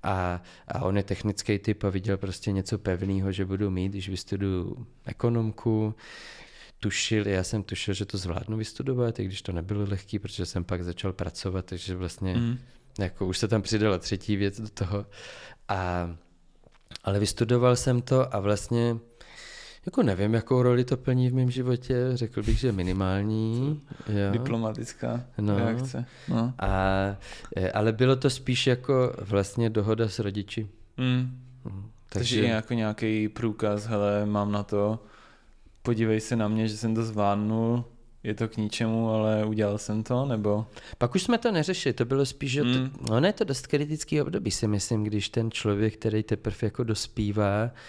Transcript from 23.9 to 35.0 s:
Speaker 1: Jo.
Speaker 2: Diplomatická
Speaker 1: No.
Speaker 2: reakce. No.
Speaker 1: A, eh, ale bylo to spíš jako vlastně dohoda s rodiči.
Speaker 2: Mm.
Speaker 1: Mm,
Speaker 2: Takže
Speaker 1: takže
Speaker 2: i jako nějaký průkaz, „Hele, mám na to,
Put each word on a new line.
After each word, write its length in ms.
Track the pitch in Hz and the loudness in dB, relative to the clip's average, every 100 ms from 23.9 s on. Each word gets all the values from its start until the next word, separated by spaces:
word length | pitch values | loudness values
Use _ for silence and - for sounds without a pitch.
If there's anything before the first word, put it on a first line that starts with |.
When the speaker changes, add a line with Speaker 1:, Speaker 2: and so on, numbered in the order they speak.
| - - | -12 -2
Speaker 1:
Jo. 240 | 104 101 | 0 2
Speaker 2:
Diplomatická 920 | 104 127 117 113 110 117 - 120 120 127 - | 0 0 -2 -2 -4 -8 -6 -4 -4 -6 -2
Speaker 1:
No. 200 | 104 104 | 2 2
Speaker 2:
reakce. 480 | 117 117 131 127 123 - - | 2 0 -4 -6 -8 -10 -4
No. 260 | 117 117 127 | 0 0 0
Speaker 1:
A, 80 | 98 95 95 95 98 101 - - - - | 0 2 4 2 0 -4 -12 -16 -8 -2
eh, 160 | 92 | 0
ale 200 | 107 110 | 2 2
bylo 240 | 110 127 131 | 4 4 6
to 140 | 135 | 2
spíš 380 | 127 - 123 - | 0 -2 2 2
jako 460 | 123 - 131 127 - | 2 2 2 2 0
vlastně 480 | 98 101 98 - 113 | 0 2 2 0 0
dohoda 380 | 110 104 110 113 | 2 2 2 0
s 100 | - | 0
rodiči. 480 | 101 101 98 - 104 - - - | -2 -4 -6 -6 -8 -12 -16 -2
Speaker 2:
Mm. 80 | 127 127 127 127 - - - | 0 2 0 -6 -16 -14 -12
Speaker 1:
Mm, 240 | 98 107 - - | -12 -14 -18 -6
Speaker 2:
Takže 260 | 101 123 113 | -2 0 2
Speaker 1:
takže 60 | 120 | 2
Speaker 2:
i 40 | |
jako 240 | 110 - | 2 0
nějaký 560 | 117 107 110 113 110 107 | 0 0 0 0 2 0
průkaz, 560 | - 117 107 107 104 107 | 0 -2 0 0 0 0
„Hele, 400 | 107 101 104 104 | 0 2 2 2
mám 260 | 104 104 | 0 0
na 120 | 104 | -2
to, 400 | 101 104 101 113 | 0 0 2 0